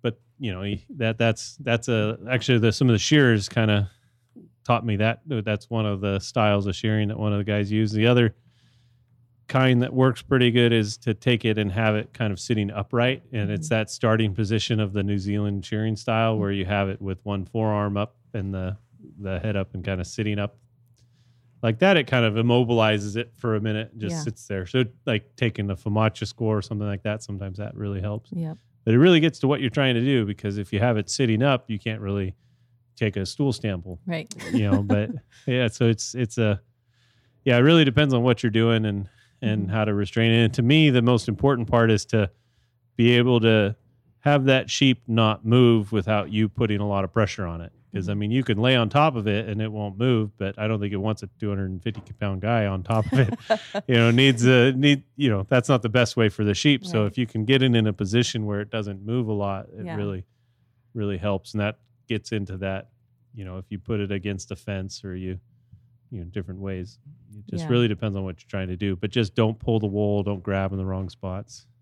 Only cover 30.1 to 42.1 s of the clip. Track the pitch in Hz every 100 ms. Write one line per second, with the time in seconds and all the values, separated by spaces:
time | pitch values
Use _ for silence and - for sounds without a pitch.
30.1 | 135 104 101 104 101 98 104 117 110 98
31.1 | - 131 110 135 131 - 107 - 110 101
32.1 | 101 95 90 _ _ _ _ _ _ 110
33.1 | 101 95 - 143 117 113 92 90 90 185
34.1 | 165 - - - 127 104 101 101 101 107
35.1 | 156 _ _ - 127 123 - 117 113 -
36.1 | 120 117 - 110 104 _ _ _ _ _
37.1 | _ _ _ - 120 135 165 147 123 151
38.1 | 127 123 117 123 107 113 113 110 101 101
39.1 | _ _ _ 120 107 95 110 107 101 101
40.1 | - 113 117 113 - 117 156 156 127 117
41.1 | 123 - 104 139 131 110 120 113 107 -